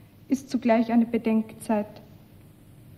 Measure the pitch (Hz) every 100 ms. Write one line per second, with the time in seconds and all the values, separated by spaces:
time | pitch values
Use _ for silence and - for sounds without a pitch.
0 | - - - 262 - 233 240 226 233 240
1 | 226 226 226 220 214 - - 214 208 -
2 | - - - - - - - - -